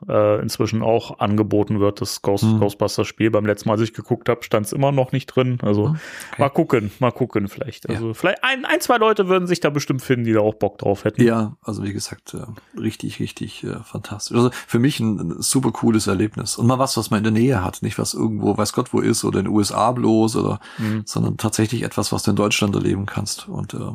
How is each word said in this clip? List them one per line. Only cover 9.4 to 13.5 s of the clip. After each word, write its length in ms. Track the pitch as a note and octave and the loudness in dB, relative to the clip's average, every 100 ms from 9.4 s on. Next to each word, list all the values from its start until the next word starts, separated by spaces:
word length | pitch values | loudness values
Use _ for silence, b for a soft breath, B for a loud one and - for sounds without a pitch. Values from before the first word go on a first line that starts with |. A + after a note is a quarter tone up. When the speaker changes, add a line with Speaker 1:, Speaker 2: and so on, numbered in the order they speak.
| F3+ | 2
Speaker 1:
sich 140 | E3+ | 0
da 100 | D#3 | 0
bestimmt 320 | C#3+ - C3 | 0 -2 -2
finden, 220 | - B2 | 0 0
die 80 | A2+ | 2
da 80 | A2 | 4
auch 140 | G#2+ | 2
Bock 220 | - G2+ - | 2 -2 0
drauf 260 | - G2+ | -2 0
hätten. 180 | A2 - | 0 2
Speaker 2:
Ja, 340 | A#2 A2+ G#2+ - | 4 4 -2 -6
also 200 | - G#2 | -8 -6
wie 80 | G2+ | -6
gesagt, 420 | G#2 - - - | -6 -8 -12 -14
äh, 440 | - A2 G#2+ - - | -14 -12 -16 -16 -6
richtig, 420 | A2+ - A2 - | -6 -4 -8 -6
richtig, 440 | G#2+ - G#2 | -8 -8 -12